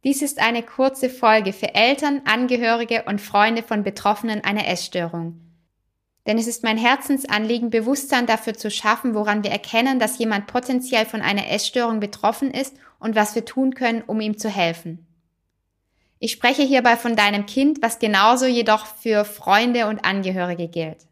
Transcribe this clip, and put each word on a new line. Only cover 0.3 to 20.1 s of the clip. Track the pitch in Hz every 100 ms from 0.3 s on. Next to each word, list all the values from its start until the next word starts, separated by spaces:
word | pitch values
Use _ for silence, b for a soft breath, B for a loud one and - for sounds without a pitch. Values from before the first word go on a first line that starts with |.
| -
eine | 220 233
kurze | 233 - 262 262 254
Folge | 254 226 220 190
für | 190 202
Eltern, | 196 233 277 294 285
Angehörige | 254 226 247 247 233 233 233 226 -
und | 202
Freunde | - 202 214 226
von | 226 214
Betroffenen | 196 202 202 202 226 214
einer | - 208 -
Essstörung. | 175 - 185 170 170 165 170 - _ _ _ _ _ _ _ -
Denn | 220
es | 226
ist | 233
mein | 226 220
Herzensanliegen, | 240 269 269 269 269 208 220 233 233
Bewusstsein | 226 220 277 - 254 240
dafür | 220 220
zu | 214 214
schaffen, | - 214 226 254
woran | 214 208 208
wir | 202
erkennen, | 202 - 226 254 254
dass | 214 -
jemand | 226 202 202
potenziell | 247 247 254 254 240
von | 226 214
einer | 170 202 -
Essstörung | 208 - 254 233 220
betroffen | 208 - 208 220 277
ist | - 269 b b b
und | 220 214
was | 214
wir | 233
tun | 226 - 262
können, | 262 247 226
um | - 220
ihm | 214 214
zu | 220
helfen. | 202 170 170 170 165 _ _ _ _ _ _ _ _ _ _ _ _
Ich | 226
spreche | - 247 269
hierbei | 269 262 240 240
von | 240 220
deinem | 208 208 202
Kind, | 262 277 285
was | 226 220
genauso | 220 196 214 247 262
jedoch | 240 220 214 -
für | - 226 208
Freunde | 208 - - 202 240 240 214
und | 214
Angehörige | -